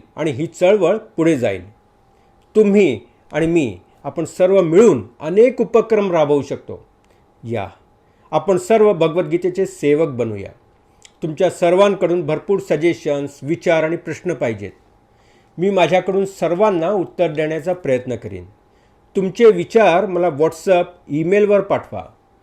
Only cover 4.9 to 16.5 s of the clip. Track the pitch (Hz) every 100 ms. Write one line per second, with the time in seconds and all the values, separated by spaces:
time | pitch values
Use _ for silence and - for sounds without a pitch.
4.9 | 127 101 - 156 196 254 247 226 220 220
5.9 | 214 202 170 147 143 - 131 - 92 _
6.9 | _ _ _ _ _ 117 113 92 - _
7.9 | _ _ _ - 156 175 180 180 220 214
8.9 | 170 160 165 156 170 185 190 185 - 147
9.9 | 147 160 123 117 101 92 - _ _ _
10.9 | _ _ - 160 151 180 - 170 180 202
11.9 | 190 165 175 151 151 - 196 - 151 170
12.9 | 170 156 143 143 - 135 170 185 160 160
13.9 | 170 - 147 180 - 131 104 95 - _
14.9 | _ _ _ _ _ _ - 190 190 160
15.9 | 185 185 190 190 - 160